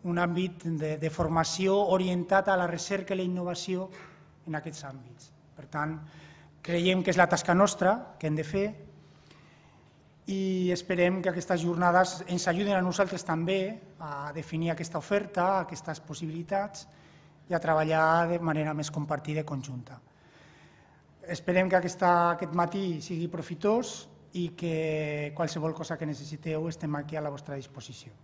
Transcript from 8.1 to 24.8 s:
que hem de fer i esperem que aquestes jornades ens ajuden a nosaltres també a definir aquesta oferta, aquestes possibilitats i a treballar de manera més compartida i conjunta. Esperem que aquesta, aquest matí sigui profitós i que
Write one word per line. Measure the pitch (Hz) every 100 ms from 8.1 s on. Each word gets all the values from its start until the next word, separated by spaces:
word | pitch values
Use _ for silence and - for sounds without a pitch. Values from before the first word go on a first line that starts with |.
| -
que | 156
hem | 151
de | 151
fer | 196 208 214 - - - - - - - - - - - _ _ _ -
i | 196 190 185 180
esperem | 175 - 180 175 185
que | 180
aquestes | 170 160 175
jornades | 170 170 180 180 185 - -
ens | 180 180
ajuden | 170 202
a | 190
nosaltres | 180 175 190 180 -
també | 160 165 196 190 220 - -
a | 156 143 147
definir | 151 - 160 170
aquesta | 160 165 160
oferta, | - 202 202 180 180 196
aquestes | 185 143 - 156
possibilitats | - 147 165 160 165 196 202 - - - - - - - -
i |
a | 175
treballar | 165 156 156 160 160 165 170
de | 170
manera | 165 151 156
més | 151 147
compartida | 156 147 147 156 151
i | 151
conjunta. | 139 123 123 113 - _ _ _ - - - - - _ _ _ _ -
Esperem | 170 - 180 185
que | 185
aquesta, | 180 180 180 175 170 175
aquest | 180
matí | 170 175 196 190 160
sigui | - 165 170
profitós | 165 - 160 202 226 226 - - - - 180
i | 170 170
que | 170 160